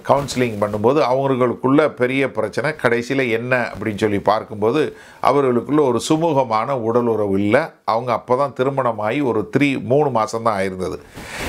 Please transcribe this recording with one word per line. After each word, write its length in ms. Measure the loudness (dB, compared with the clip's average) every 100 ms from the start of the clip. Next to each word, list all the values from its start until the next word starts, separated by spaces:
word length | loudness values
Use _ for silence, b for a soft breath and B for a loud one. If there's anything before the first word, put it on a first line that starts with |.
| 0
கவுன்சிலிங் 500 | 0 0 -2 -2 0
பண்ணும்போது 420 | -2 0 2 2
அவங்களுக்குள்ள 840 | 2 0 0 0 0 0 2 2 2
பெரிய 440 | 0 -2 0 -2
பிரச்சனை. 400 | -2 -4 -2 -4 -2
கடைசியில 480 | 0 0 0 -2 0
என்ன 420 | -2 0 0 -2
அப்படின்னு 240 | -4 -4 0
சொல்லி 220 | 0 2
பார்க்கும்போது 800 | 2 0 -2 -2 0 2 -2 B B B
அவர்களுக்குள்ள 640 | 2 4 2 0 0 2
ஒரு 200 | 2 0 0
சுமூகமான 640 | 0 2 0 0 0 -2
உடல் 340 | -2 0 2 2
உறவு 340 | 0 0 2
இல்ல. 340 | 2 2 0 -4
அவங்க 400 | -2 -2 0 -4
அப்பதான் 300 | 0 0 0
திருமணமாகி 680 | -2 -2 0 -2 -2 -2 0
ஒரு 280 | 0 0 -2 0
த்ரீ, 260 | 0 0
மூணு 360 | 0 2 2 0
மாசம்தான் 260 | -2 -2 -2
ஆயிருந்தது. 540 | 0 -2 -4 -6 -8 -12 B B B